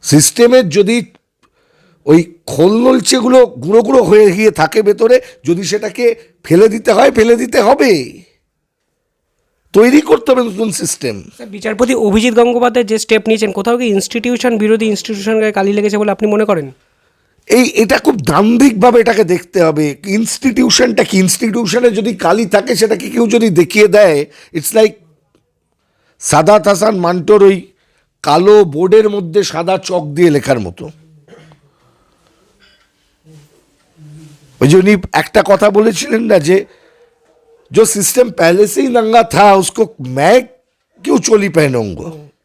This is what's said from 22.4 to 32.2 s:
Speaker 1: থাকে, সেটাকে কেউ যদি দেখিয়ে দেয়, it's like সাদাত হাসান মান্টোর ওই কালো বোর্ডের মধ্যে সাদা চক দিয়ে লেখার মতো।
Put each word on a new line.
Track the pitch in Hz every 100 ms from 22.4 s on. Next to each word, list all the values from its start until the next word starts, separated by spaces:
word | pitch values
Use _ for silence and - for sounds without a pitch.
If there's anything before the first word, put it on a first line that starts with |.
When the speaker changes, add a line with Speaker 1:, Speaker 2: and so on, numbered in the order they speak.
| 214
Speaker 1:
থাকে, | 202 254 220
সেটাকে | 220 208 196
কেউ | - 233
যদি | 233 220
দেখিয়ে | 170 170 214 208
দেয়, | 196 196 147 151 _ _
it's | 170 151
like | 220 214 - _ _ _ _ _ _ _ _ _ _ _ _
সাদাত | - 147 160 208 208
হাসান | 196 214 202
মান্টোর | 170 180 156 208
ওই | 196 190 - _ _ _ _ _
কালো | - 151 190 214 185
বোর্ডের | 143 185 214 214
মধ্যে | 202 170 165
সাদা | 190 156 170 190
চক | - 180 151
দিয়ে | 147 175
লেখার | 143 127 127
মতো। | 92 87 131 - _ _ _ - - 156 143 _ _ _ _ _